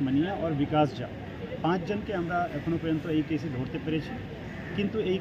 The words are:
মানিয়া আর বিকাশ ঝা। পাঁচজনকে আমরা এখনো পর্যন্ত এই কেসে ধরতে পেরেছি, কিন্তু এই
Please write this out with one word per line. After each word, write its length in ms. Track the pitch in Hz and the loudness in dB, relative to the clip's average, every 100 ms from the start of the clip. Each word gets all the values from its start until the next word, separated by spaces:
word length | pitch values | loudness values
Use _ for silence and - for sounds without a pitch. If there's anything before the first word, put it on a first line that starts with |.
মানিয়া 320 | 135 139 170 | 2 4 2
আর 200 | 196 165 | 2 0
বিকাশ 460 | 143 143 151 151 - | 2 4 6 4 2
ঝা। 100 | 117 - - - - - | -6 -8 -10 -8 -8 -2
পাঁচজনকে 520 | 160 185 165 208 208 | 2 2 0 -2 -2
আমরা 340 | 196 170 175 175 | -2 0 0 0
এখনো 240 | 143 160 165 | -2 0 0
পর্যন্ত 240 | 165 156 165 | 2 0 2
এই 160 | 156 151 | 2 2
কেসে 200 | 156 165 127 | 0 -2 -2
ধরতে 200 | 131 156 | -2 -4
পেরেছি, 260 | 156 160 - - - - - - - 170 | 0 -2 -2 -6 -8 -10 -10 -10 -6 -2
কিন্তু 220 | 202 220 | 0 2
এই 180 | 185 190 | 2 2